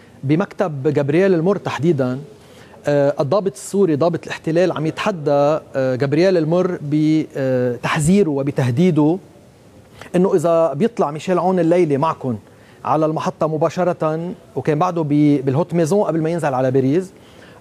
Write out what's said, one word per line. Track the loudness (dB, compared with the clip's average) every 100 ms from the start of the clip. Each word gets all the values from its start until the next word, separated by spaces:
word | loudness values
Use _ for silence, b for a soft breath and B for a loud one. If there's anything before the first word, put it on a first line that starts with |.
| B B
بمكتب | -2 0 0 -2 -4 -2 -2
جابرييل | 0 0 2 2
المور | 2 0 -2
تحديدًا. | -4 -2 0 0 0 -4 -10 -20 B B B B -2
آه، | 2 2 0
الضابط | 0 0 -2
السوري، | -6 -4 0 2 2
ضابط | 0 -2
الاحتلال، | -8 -10 -2 0 0
عم | 0 -4
يتحدى، | -4 -4 -4 0
آه، | 2 2 0 -4 -4 -2 -2
جابرييل | 0 2 2 2
المور | 0 0 -2 -4
بتحذيره | -4 0 2 0 -2 -4 -2 0 -2 -4 -4 -2 2 4 2
وبتهديده | 0 -2 -2 0 2 2 4 2 0 -6 -20 -20 -20 -20 -20 -20 B B 0
إنه | 2 2
إذا | 2 2 0
بيطلع | 0 -2 0 -2
ميشيل | -2 -2 0
عون | 2 2
الليلة | 2 2 2 2
معكم | 0 -2 -6 -6 -10 B B B -2
على | 0 0
المحطة | -2 -4 -2 -2
مباشرة، | 0 -2 0 -2 -2 -2 -2 -6 -10 -12 -8
وكان | -2 0
بعده | 0 0
ب-، | 0 2 4 2 0
بالهوت | -2 0
ميزون | 0 0 2
قبل | 0 0
ما | -2
ينزل | -2 -2
على | 0 0
باريس، | 2 2 0 -2 -10 B B B B